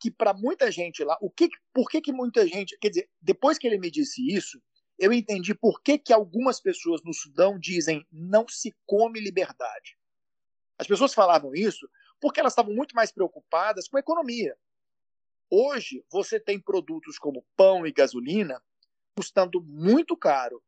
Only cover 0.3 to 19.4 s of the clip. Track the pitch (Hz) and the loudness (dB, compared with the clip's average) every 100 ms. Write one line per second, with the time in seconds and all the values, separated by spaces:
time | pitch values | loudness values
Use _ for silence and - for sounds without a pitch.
0.3 | 196 233 392 233 170 175 160 147 165 196 | 0 -4 0 -2 -2 -8 -6 -4 -2 -4
1.3 | - 339 - _ 262 220 311 294 262 247 | 0 0 0 _ -2 -2 -2 -4 -6 -2
2.3 | 233 180 185 196 - 208 320 - _ 160 | 2 2 0 -10 -4 -2 -2 -6 _ -2
3.3 | 185 277 311 240 202 175 151 - - 254 | 2 2 2 0 -2 -4 -4 -4 -2 -2
4.3 | 190 - 262 _ _ _ - 190 240 208 | -2 -4 -16 _ _ _ 0 2 2 0
5.3 | 196 180 208 220 - - 294 - 226 190 | -6 -4 0 0 0 2 0 4 4 4
6.3 | 214 262 - 190 170 170 160 165 160 147 | -2 -2 0 -4 -4 -4 -4 -4 -12 -10
7.3 | 139 190 196 165 180 156 151 - 156 175 | 2 2 2 -6 -4 -2 -4 -6 -16 0
8.3 | 214 233 - 220 - - 202 226 226 202 | 0 0 -8 -12 -12 -2 2 2 -2 -6
9.3 | 180 - - 120 104 - _ _ _ _ | -4 -4 -6 -10 -10 -18 _ _ _ _
10.3 | _ _ _ _ - - 202 262 - 185 | _ _ _ _ -14 -4 0 2 4 6
11.3 | 160 139 147 214 - - _ _ _ 294 | 6 2 -2 -2 -4 -14 _ _ _ -4
12.3 | - 277 - 208 214 302 233 214 - 175 | 0 0 2 -2 -2 -4 -2 -2 0 -4
13.3 | 196 - 160 202 196 - 269 277 339 269 | -4 -4 -2 -2 -4 -4 -4 -2 -2 -2
14.3 | 233 160 - _ _ _ _ _ _ _ | -4 -6 -6 _ _ _ _ _ _ _
15.3 | _ - 190 269 269 - - _ 190 - | _ 0 2 2 0 -8 -14 _ -6 -2
16.3 | 220 - 202 202 190 160 160 - 143 151 | -4 -4 -6 -2 -4 -4 -12 -12 -10 -8
17.3 | 127 _ - 190 185 160 139 131 123 123 | -8 _ 6 6 6 -2 2 2 2 -4
18.3 | 202 175 127 _ _ _ _ _ - - | -2 -2 -6 _ _ _ _ _ -10 -2
19.3 | 196 | 0